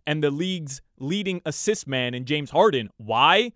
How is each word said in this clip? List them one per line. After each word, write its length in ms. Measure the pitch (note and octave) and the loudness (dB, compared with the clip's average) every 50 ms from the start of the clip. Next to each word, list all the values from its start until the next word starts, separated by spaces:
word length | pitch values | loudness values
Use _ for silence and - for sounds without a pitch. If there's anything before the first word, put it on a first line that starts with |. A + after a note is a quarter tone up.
| _ | _
and 160 | D3 D3+ D#3 D3 | -4 -2 0 0
the 80 | C#3+ | 0
league's 520 | C#3 D3 F3 F#3 F#3 F3+ D#3 C#3 C3+ - - _ _ _ | 0 -2 -2 -4 -4 -6 -8 -10 -12 -14 -16 _ _ _
leading 420 | C3 C#3 F#3 G#3 G3+ F#3+ F#3 F3 - | -6 -4 -4 -4 -4 -4 -6 -6 -6
assist 420 | D#3 D3 - - - A3 G#3 - C#3 | -8 -8 -4 -2 -2 -2 -2 -4 -4
man 260 | C3+ C3 B2 B2 B2 | -4 -2 -2 -2 -4
in 120 | B2 B2+ | -6 -4
James 240 | B2 D3 D3+ D3 C3 | -4 -4 -4 -4 -2
Harden. 400 | - D#3 G3 A3 D#3+ B2+ A2+ G2+ - - | 2 4 4 4 4 2 -2 -6 -10 -12
Why? 540 | A2 G#2 A2 A#2 C3+ D#3 F3+ G3+ A#3+ A#3+ - | -6 -2 2 6 6 6 6 6 2 0 -4